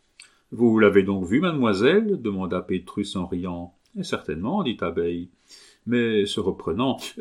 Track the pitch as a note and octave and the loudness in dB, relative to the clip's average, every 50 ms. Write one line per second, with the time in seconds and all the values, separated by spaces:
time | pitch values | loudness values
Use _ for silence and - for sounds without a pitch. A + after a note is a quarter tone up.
0 | _ _ _ _ - - _ _ _ - - A2 A#2+ A#2 A2 A2 A2 G2+ F#2 G2+ | _ _ _ _ -20 -20 _ _ _ -12 -2 2 2 4 6 8 6 8 8 6
1 | F#2 F#2+ G2+ G2 F#2 E2+ G#2+ C#3+ F#3 F3+ D#3+ C#3+ B2 A2 G2+ F#2 A2 C#3 F3+ G#3 | 4 4 0 -2 -2 0 0 2 2 0 0 0 2 2 2 4 4 4 4 4
2 | A3+ G#3 G3 D3 A2+ G#2+ G2 F#2 F#2 F2 F#2 F2+ F2 - F#2+ F2+ - - - G#2+ | 2 2 -2 -2 -2 -4 -4 -4 -4 -2 -2 -4 -2 -2 -4 -4 -4 -6 -6 -6
3 | G2+ - - G2 F2+ F2 F#2 F2 F2 F2+ F2 F2 F2 F2 _ _ _ _ - G3+ | -6 -4 -4 -6 -6 -4 -6 -6 -6 -6 -8 -8 -10 -12 _ _ _ _ -10 -10
4 | F3+ - - - - - D2+ D#2+ F#2 B2 F#3 G#3+ E3+ B2+ - - F#2 E2+ E2 E2+ | -6 -6 -6 -6 -4 -6 -6 -4 -4 -4 -2 -2 -2 -4 -4 -4 -4 -4 -2 -2
5 | E2+ E2+ F2 F2 F2 - _ _ _ _ - - - - _ _ - A2+ A#2+ A#2+ | -2 -2 -2 -4 -8 -12 _ _ _ _ -20 -20 -20 -20 _ _ -6 -2 0 0
6 | A#2 A#2 A2 G#2 G2 G2 - A2+ F#2 F#2+ F#2 - - E2+ E2 G#2 B2+ C3+ A#2+ B2 | 0 2 2 2 2 0 0 -2 -2 -2 -2 -2 -4 -4 -2 0 0 -2 -2 -4
7 | - - - - | -6 -12 -6 -2